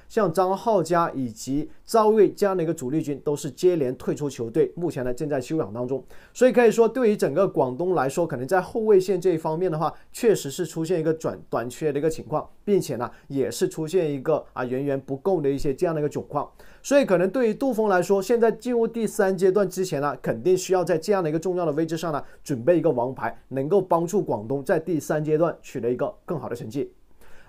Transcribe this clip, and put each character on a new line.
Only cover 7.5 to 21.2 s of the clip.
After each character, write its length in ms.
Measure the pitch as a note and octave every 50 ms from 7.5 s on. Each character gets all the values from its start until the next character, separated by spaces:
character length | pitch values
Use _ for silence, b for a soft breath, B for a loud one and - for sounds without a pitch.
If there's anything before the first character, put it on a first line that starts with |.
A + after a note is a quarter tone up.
| - E3 C#3+ B2+ B2+
东 200 | B2+ E3+ F#3 F3+
来 140 | D#3 C3 C#3
说， 180 | C3+ - E3+
可 100 | - D3+
能 100 | A#2+ B2+
在 140 | C#3 F#3 F#3
后 200 | E3 F3 - A#3+
卫 200 | A3 G#3+ G#3 F#3
线 180 | F#3 G3 G3 F3
这 120 | F3+ F#3+
一 80 | E3+ D#3+
方 200 | - D#3+ D#3 E3
面 140 | F#3 F3+ D#3
的 60 | D#3
话， 120 | E3+ D3 B B B B -
确 220 | - - A3+ F#3
实 160 | F#3 - C#3
是 160 | C3+ - F3+
出 180 | D#3+ - E3 D#3+
现 160 | D#3+ F#3 E3
一 20 | D#3
个 120 | D#3+ D#3+
转-， 240 | D#3+ - D3 G2 - - -
短 220 | - C3 A#2 B2+
缺 220 | B2 - D#3+ D3+ C3+
的 60 | C#3+
一 40 | C#3+
个 80 | D#3+
情 140 | D#3 - A2
况， 220 | A2+ D3 D3+ - - - - -
并 160 | - G3+ F#3
且 160 | - - C3+
呢， 120 | A2 A#2+ A#2 B B B -
也 220 | C#3+ C#3 B2 G#2
是 180 | A#2 - F#3 F3
出 180 | - - D#3+
现 240 | D3+ D#3+ F#3+ E3+ D3+
一 100 | C#3+ C#3
个 240 | B2 D#3 D#3 - b b -
啊， 120 | - B2+
人 180 | B2 B2 C3 C#3+
员 180 | C#3+ C#3 C#3
不 160 | C3+ - C#3
够 240 | C3+ - G3 F#3+ E3+
的 80 | D3 C#3
一 80 | C#3
些 160 | C3+ - D3+ C3
这 140 | - F#3
样 80 | F3 D#3+
的 60 | D#3
一 20 | D3+
个 80 | C#3+
窘 160 | - C3 F#2+
况。 240 | - - C#3+ C3 - b b b b b b -
所 160 | - C4+ C#4+
以 60 | C4+
可 120 | - F#3
能 140 | E3+ F3 G3
对 180 | F#3+ C4 B3 A3
于 60 | G#3
杜 180 | - C#4 C4+ A#3+
锋 160 | G3+ A3 G#3
来 140 | F#3+ F3+ F3
说， 180 | - G3+ G3
现 200 | F#3+ - A#3+ A#3+
在 100 | A3 A3+
进 220 | A3 A3+ - B3 B3
入 160 | A#3 A3+ A3+
第 180 | A3+ A#3 A3
三 300 | G3+ G#3 - G3+ F#3+ F#3+
阶 160 | E3+ F#3+ F#3+ F#3
段 160 | G#3+ G3+ F3+
之 160 | - F#3 F#3+
前 160 | F#3 D#3+ C#3
呢， 160 | C#3+ D3 C3+ -
肯 220 | - - B2+ A2+ A2+
定 140 | F3+ F#3
需 160 | F3+ - - F#3
要 100 | F3+ F3
在 160 | E3+ F3+ D#3
这 140 | D#3+ - G#3
样 100 | F#3+